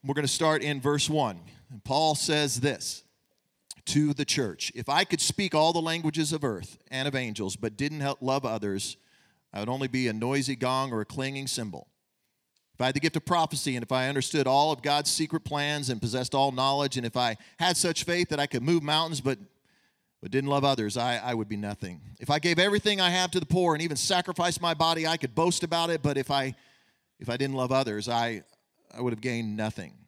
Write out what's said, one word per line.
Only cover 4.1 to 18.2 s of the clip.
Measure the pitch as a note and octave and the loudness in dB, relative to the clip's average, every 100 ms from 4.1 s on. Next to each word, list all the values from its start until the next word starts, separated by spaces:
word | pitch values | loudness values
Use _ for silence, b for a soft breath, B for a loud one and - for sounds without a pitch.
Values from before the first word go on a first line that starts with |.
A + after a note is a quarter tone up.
the | - C#3+ | 0 0
church, | - A2+ E2 - A#2+ | 0 0 -4 -8 -6
"If | A#2+ | 0
I | D3 | 2
could | G3 D#3+ | 2 0
speak | - - F#3+ D#3 | 0 0 0 4
all | D#3+ | 4
the | E3+ | 2
languages | D#3+ E3 D#3 D#3 D3+ | 0 0 -2 0 -2
of | D#3 | -2
earth | C#3+ G2 F#2+ - _ | -2 -4 -8 -18 _
and | C3 C#3 | -4 -2
of | C3+ | -2
angels, | B2 G#2 F#2+ - | -4 -4 -4 -2
but | A2+ G#2+ | -6 -2
didn't | C#3+ D3+ | -4 -2
help | C#3 C#3 | -4 -2
love | B2+ C3+ C3 | 0 0 0
others, | A2 G#2 G2 - - b b b b _ | -2 -2 -4 -6 -10 b b b b _
I | G2+ | -8
would | G#2+ | -6
only | C3 C3 | -4 -2
be | C3 B2 | 0 0
a | |
noisy | A2 A#2+ C#3 C3 B2 | 0 0 0 -2 -2
gong | B2+ C3 C3+ | 0 0 0
or | A2+ | -4
a | G#2 | -4
clanging | D3 C3+ C#3 C3+ | -4 -4 -4 -6
cymbal. | - G#2+ D#2 - _ _ _ _ _ _ _ _ | -4 -6 -10 -16 _ _ _ _ _ _ _ _
If | _ | _
I | B2+ | 0
had | C3+ | 2
the | |
gift | D#3+ D3+ | 0 -2
of | |
prophecy, | - F3+ D#3+ C#3+ C#3+ B2 | 0 2 2 0 -2 -4
and | |
if | A#2 | 0
I | C3 C3 | 0 2
understood | C#3 C3 D#3 C3 | 0 0 2 4
all | C#3 D3+ | 4 4
of | C#3+ | 0
God's | C#3+ D3 D3 | 0 2 2
secret | - D#3 D#3+ - | 0 -2 -2 -4
plans | D3 C#3+ D3 C3 | -2 -2 -2 -2
and | A#2 | -2
possessed | A#2 B2+ B2 C#3 | -2 -2 0 2
all | C#3 | 2
knowledge, | B2+ C3+ C#3 C#3+ B2+ | 2 2 2 0 -2
and | A#2+ | -2
if | B2 | 0
I | A#2+ G#2+ B B | 0 -2 B B
had | F3+ F3 | 0 2
such | F3+ D#3+ | 0 -2
faith | - F3 | -2 0